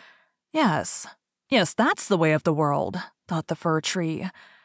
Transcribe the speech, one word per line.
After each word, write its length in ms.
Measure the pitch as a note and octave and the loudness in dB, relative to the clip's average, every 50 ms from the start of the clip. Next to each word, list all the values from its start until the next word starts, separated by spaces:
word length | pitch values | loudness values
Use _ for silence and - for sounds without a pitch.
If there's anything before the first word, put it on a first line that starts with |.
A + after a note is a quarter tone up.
| - - - _ _ _ _ _ _ _ - | -20 -20 -20 _ _ _ _ _ _ _ -2
Yes, 540 | D#4 D4+ G#3 D#3 C#3+ - - - - - - - _ _ _ _ _ _ - | 2 2 2 2 0 0 -2 -4 -4 -6 -8 -12 _ _ _ _ _ _ 0
yes, 240 | - - - - - | 0 2 2 2 2
that's 340 | - A3 D#4 - - - - | 2 2 2 2 0 0 0
the 80 | G3+ | 2
way 160 | E3+ D#3+ D#3 D#3 | 4 4 4 2
of 100 | D3+ - | 2 2
the 120 | E3 D#3 | 0 0
world, 440 | D3 D#3 D3 C#3+ C#3 - - F#3 F3+ - - _ _ _ - | 2 2 2 0 0 -2 -2 -4 -8 -10 -12 _ _ _ -6
thought 200 | F3+ D#3+ - - | -6 -6 -4 -6
the 60 | E3 | -6
fir 260 | - - E3+ D#3+ D#3 | -4 -2 0 0 0
tree, 500 | - - - F#3 E3+ D#3+ D#3+ - - F#3+ - - - - - _ _ | 0 -2 -4 -4 -4 -4 -4 -4 -6 -8 -10 -12 -20 -20 -20 _ _